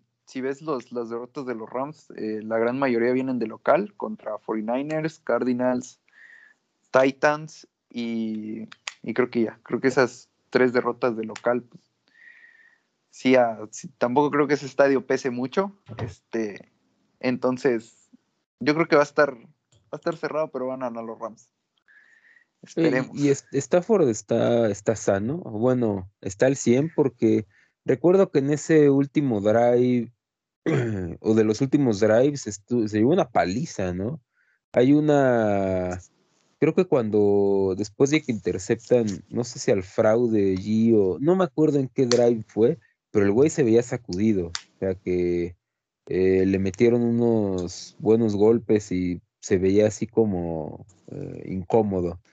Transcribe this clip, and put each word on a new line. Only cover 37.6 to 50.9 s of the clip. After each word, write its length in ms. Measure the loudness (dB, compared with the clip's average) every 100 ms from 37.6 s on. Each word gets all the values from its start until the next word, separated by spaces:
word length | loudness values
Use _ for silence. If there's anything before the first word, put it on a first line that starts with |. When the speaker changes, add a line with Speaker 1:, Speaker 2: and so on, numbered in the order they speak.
| 0 -2
Speaker 2:
después 320 | -6 -2 0
de 100 | 0
que 100 | -2
interceptan, 760 | -6 -4 -6 -4 -4 2 0 0 -6 -8
no 140 | -6
sé 160 | -6 -6
si 120 | -2
al 120 | -2
fraude 720 | -2 0 2 2 2 2 0 0
G 380 | -2 2 4 4
o, 220 | 2 0
no 160 | 0 0
me 100 | 0
acuerdo 340 | 0 0 2
en 80 | -2
qué 180 | -2 0
drive 380 | 2 2 0 -4
fue, 300 | 0 0 0 _ _ _
pero 140 | 0 2
el 60 |
güey 180 | 2 2
se 140 | 2
veía 180 | 2 2
sacudido, 640 | 0 -8 -8 -2 0 0 -4
o 320 | -10 -16 -6
sea 160 | -6 -4
que, 600 | -2 -2 0 -2 -4 -8 _ _ _ _ -6
eh, 380 | 0 2 2 2
le 140 | 0
metieron 420 | -2 2 2 2
unos 920 | 0 0 2 2 0 -4 -6 -10 -18 -4
buenos 360 | 2 4 2 2
golpes 560 | 4 2 2 -2 0
y 300 | -4 -2 -6 _ _
se 180 | -2 0
veía 300 | 2 4 2
así 200 | 0 -4
como, 800 | 0 0 0 -4 -6 -8 -12 -20